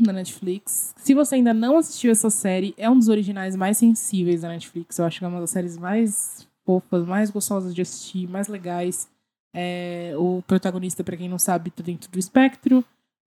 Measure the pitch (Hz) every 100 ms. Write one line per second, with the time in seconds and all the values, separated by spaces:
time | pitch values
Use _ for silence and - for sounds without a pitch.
0 | 220 190 180 - 190 196 - - - -
1 | - 269 277 262 240 220 233 311 320 -
2 | 247 220 220 214 196 185 196 - 220 254
3 | 226 214 196 196 190 190 190 214 233 226
4 | - 190 175 170 170 170 - 170 170 -
5 | 170 - 180 175 170 190 175 170 180 214
6 | 226 196 - - - _ - 185 - 175
7 | 170 196 214 208 - 202 185 175 180 -
8 | - 185 180 185 202 202 175 175 180 180
9 | - _ _ _ _ 175 180 175 175 175
10 | 175 147 180 180 - 190 190 185 180 -
11 | 175 170 180 180 - 175 175 - 175 170
12 | - 185 185 262 262 - - 254 240 _
13 | _ _